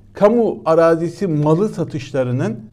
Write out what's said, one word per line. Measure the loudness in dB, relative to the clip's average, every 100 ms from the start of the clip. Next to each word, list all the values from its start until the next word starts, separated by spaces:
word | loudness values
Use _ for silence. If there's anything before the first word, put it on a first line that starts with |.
| -20
kamu | 0 2 4 0 -2
arazisi | 0 4 4 2 -2 -4 -4
malı | 0 2 2 0
satışlarının | -4 -8 -8 -6 -4 -2 -2 -4 -6 -14